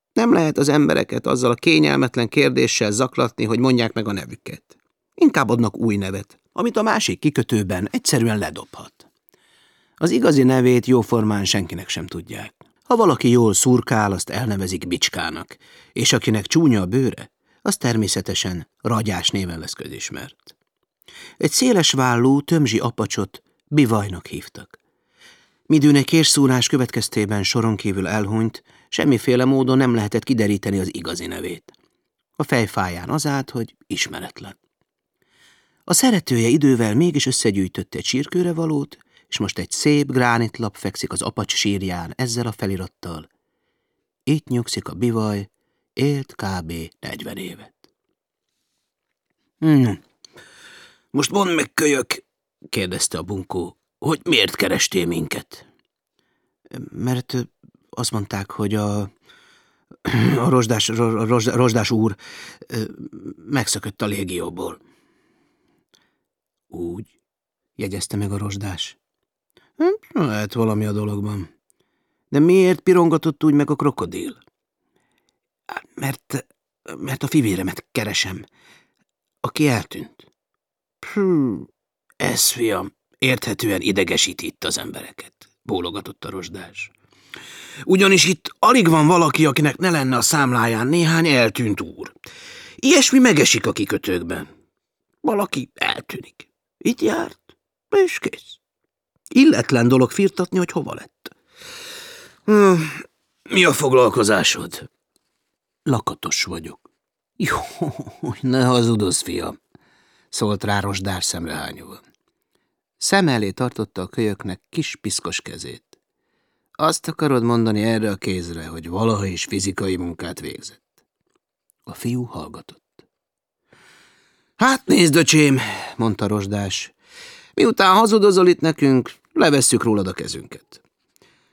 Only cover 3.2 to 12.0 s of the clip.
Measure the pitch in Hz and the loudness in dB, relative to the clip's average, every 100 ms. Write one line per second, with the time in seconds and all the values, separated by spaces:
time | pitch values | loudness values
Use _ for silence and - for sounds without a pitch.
3.2 | 123 - 113 113 131 123 113 - 107 98 | -2 -2 -2 0 2 2 0 -4 -6 -8
4.2 | 60 - - - _ _ _ _ _ - | -10 -16 -16 -18 _ _ _ _ _ 2
5.2 | 311 - 120 117 113 - 113 101 95 95 | 2 4 2 2 0 0 -2 0 -2 -6
6.2 | - _ _ - 233 - 220 214 - - | -10 _ _ -4 -2 0 0 0 -2 -2
7.2 | 151 139 117 113 95 92 104 247 - 139 | -2 0 0 -2 -2 -4 -4 -4 0 2
8.2 | 113 107 78 80 - - - _ _ _ | 2 0 -4 -8 -16 -20 -20 _ _ _
9.2 | _ _ _ _ _ _ _ _ 170 254 | _ _ _ _ _ _ _ _ 0 2
10.2 | 233 143 127 131 123 123 117 127 107 120 | 4 6 6 4 4 4 4 2 4 0
11.2 | 107 104 95 104 90 85 92 - | 2 0 0 -2 -4 -8 -10 -10